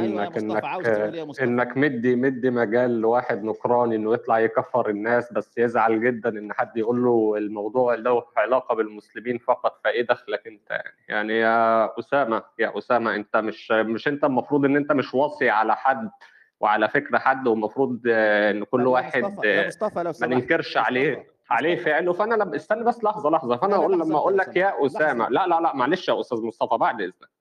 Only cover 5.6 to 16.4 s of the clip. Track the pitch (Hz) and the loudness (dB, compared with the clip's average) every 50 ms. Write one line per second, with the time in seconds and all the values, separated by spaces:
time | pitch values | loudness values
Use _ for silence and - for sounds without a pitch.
5.6 | 117 120 113 120 110 113 113 110 113 127 123 113 104 120 107 104 104 104 101 - | 0 0 2 2 2 2 2 2 2 0 0 0 -2 -4 -4 -4 -6 -8 -6 -6
6.6 | 123 120 - 113 110 110 123 120 123 123 120 117 110 107 107 107 107 104 107 104 | -6 -4 -4 -4 -2 0 0 2 2 4 4 4 4 2 2 0 -2 -4 -4 -6
7.6 | 101 107 107 127 127 123 120 113 110 123 123 117 113 - - 120 107 107 131 131 | -6 -2 0 0 2 2 0 0 0 0 0 0 0 -2 -2 -2 0 2 2 0
8.6 | 127 - 120 110 110 107 107 104 - _ - 113 107 120 123 113 _ - 120 - | 0 0 -2 -2 -2 -4 -6 -14 -18 _ -16 -10 -6 -6 -6 -4 _ -2 -2 0
9.6 | - 113 - _ - 110 104 117 123 113 120 - - - 107 101 - 113 110 104 | -2 -4 -4 _ -4 -2 -2 0 0 0 -2 -2 -4 -6 -8 -8 -8 -10 -20 -18
10.6 | _ - 107 107 - - - _ _ - - 107 104 107 110 113 113 113 113 117 | _ -8 -8 -8 -8 -10 -18 _ _ -6 -4 -4 -2 -2 0 2 2 2 4 4
11.6 | 117 113 113 113 110 101 - 120 117 - - 143 139 110 110 104 - - _ - | 4 4 4 2 2 0 -2 -6 -6 -2 0 0 0 0 0 -2 -4 -6 _ -4
12.6 | 113 101 - 101 104 - 131 117 113 113 101 104 104 - - 113 107 110 98 - | -2 -2 -2 -4 -2 0 0 0 2 0 -2 -2 -4 -2 -2 -2 -2 -2 -6 -8
13.6 | - - 117 110 110 107 113 107 - 151 143 143 151 143 131 123 120 - 139 147 | -4 0 2 2 2 0 -2 -2 -2 -2 -2 0 0 0 0 0 -2 0 0 2
14.6 | 139 135 139 147 143 143 151 135 120 - - 127 143 147 147 - 135 120 107 107 | 2 2 2 2 2 0 0 0 0 0 0 0 0 0 -2 0 0 2 2 2
15.6 | 110 110 107 - - 135 135 120 113 104 - - - - - - | 2 2 0 0 0 0 0 0 -2 -10 -12 -14 -20 -20 -20 -20